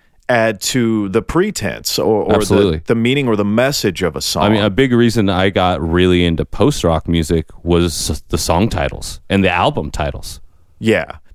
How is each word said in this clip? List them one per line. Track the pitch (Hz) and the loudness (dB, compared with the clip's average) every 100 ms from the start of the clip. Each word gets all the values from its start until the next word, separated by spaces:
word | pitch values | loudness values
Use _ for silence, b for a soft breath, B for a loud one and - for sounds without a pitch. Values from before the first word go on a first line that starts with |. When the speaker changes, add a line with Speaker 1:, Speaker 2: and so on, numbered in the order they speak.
| _ _ - | _ _ -2
Speaker 1:
add | 123 113 104 | 0 0 -2
to | - 131 113 110 101 | -4 0 0 0 0
the | 110 | -2
pretense | - 160 208 - 98 55 - - | 0 0 0 -2 -6 -8 -6 -2
or, | 85 107 | 0 0
or | - | 0
the, | 101 | 0
Speaker 2:
Absolutely. | - 98 101 78 - | 2 2 2 0 -2
Speaker 1:
the | 113 | 0
meaning | 117 139 127 | 0 0 0
or | 104 | 0
the | |
message | 101 110 131 139 107 82 | 0 2 0 0 -2 -2
of | 87 71 | -4 -4
a | |
song. | - - | -4 0
Speaker 2:
I | 101 | 2
mean, | 107 | 2
a | 104 | 2
big | 95 135 | 2 2
reason | 120 120 110 98 | 4 4 2 0
I | 90 98 | 2 2
got | 95 90 80 | 2 2 0
really | 82 87 90 90 | 0 2 4 4
into | 87 80 | 2 0
post-rock | - - 73 - 87 80 - | -4 0 0 2 0 0 0
music | 85 78 82 - - | 0 0 -2 -2 -6
was | 82 85 87 - - - - | 0 2 2 -2 -6 -6 -6
the | - | -4
song | - 85 110 | 0 0 0
titles | 85 69 - - - - | -2 -4 -6 -12 -12 -4
and | 98 | 0
the | 92 | 2
album | 87 87 92 76 | 2 0 -2 -6
titles. | - 71 - - - - - _ - | -4 -6 -6 -12 -16 -18 -20 _ -6
Speaker 1:
Yeah, | 113 95 78 - - | 0 0 -2 -12 -10